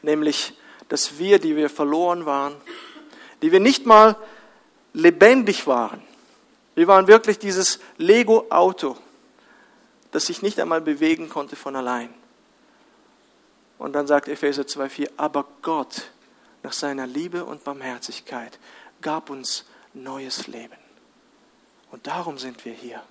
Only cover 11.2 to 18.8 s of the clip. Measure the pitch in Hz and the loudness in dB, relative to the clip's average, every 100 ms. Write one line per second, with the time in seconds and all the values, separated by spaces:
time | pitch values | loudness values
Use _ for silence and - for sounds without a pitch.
11.2 | 160 151 143 143 139 135 123 123 120 - | -4 -10 -10 -12 -10 -8 -6 -6 -8 -18
12.2 | _ _ _ _ _ _ _ _ _ _ | _ _ _ _ _ _ _ _ _ _
13.2 | _ _ _ _ _ _ - 143 143 147 | _ _ _ _ _ _ -8 -6 0 0
14.2 | - 147 143 139 139 147 135 - 143 - | 0 -4 -4 -4 -8 -8 -10 -8 -10 -6
15.2 | 151 143 139 _ - 160 131 - - _ | -6 -4 -8 _ -6 -6 -6 -12 -18 _
16.2 | _ _ _ _ 135 - 143 135 127 131 | _ _ _ _ -14 -8 -8 -8 -8 -8
17.2 | 175 175 - 147 - 139 131 123 - - | -8 -10 -12 -14 -12 -12 -12 -14 -14 -16
18.2 | - 127 117 - - - | -14 -16 -16 -20 -20 -20